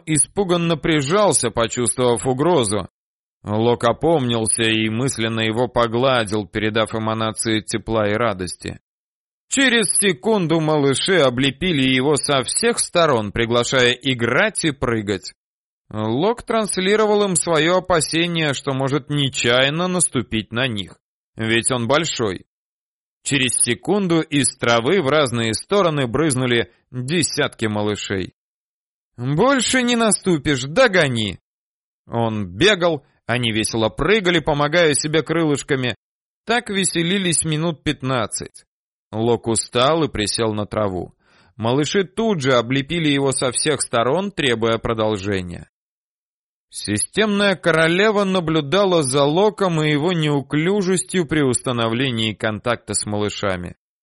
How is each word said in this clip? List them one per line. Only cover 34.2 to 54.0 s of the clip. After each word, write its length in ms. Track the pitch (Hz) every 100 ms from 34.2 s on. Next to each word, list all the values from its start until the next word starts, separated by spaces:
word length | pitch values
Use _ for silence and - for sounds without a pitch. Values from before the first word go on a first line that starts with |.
| 175 175
помогая 540 | 151 143 147 165 165
себе 280 | 139 156 156
крылышками. 720 | - 165 160 143 - 139 127 104 _ _ _ _
Так 240 | - 240 240
веселились 760 | 196 185 165 170 202 180 160
минут 400 | 160 151 165 147
пятнадцать. 800 | - 143 131 131 104 - - - _ _ _ _ _
Лок 340 | 107 117 113 -
устал 560 | 110 - 120 131 165
и 40 | 151
присел 440 | 101 104 - 117
на 140 | 107 104
траву. 480 | 107 104 92 90 _ _ _ _ -
Малыши 480 | 110 131 147 202
тут 360 | 185 - 226 190
же 140 | 131
облепили 540 | 127 113 135 135 170 156
его 220 | 147 139
со 220 | 127 135
всех 280 | 120 156 143
сторон, 520 | - 120 117 160 196
требуя 460 | - 139 113 113 113
продолжения. 920 | 120 110 110 107 95 98 90 85 78 _ _ _ _ _ _ _ _ _ _
Системная 840 | - - 104 - - 220 202 202
королева 680 | 180 170 160 160 175 214 202
наблюдала 800 | 196 190 160 160 143 180 196 170
за 180 | 139 135
Локом 580 | 143 160 214 208 190 165
и 120 | 156
его 200 | 151 160
неуклюжестью 1120 | 175 151 143 135 147 165 208 185 185 - 180 156
при 160 | 156
установлении 920 | 135 120 - 120 113 117 139 117 110
контакта 600 | 101 110 104 120 113 -
с 120 | 104 -
малышами. 720 | 104 104 - 104 92 87 - _ _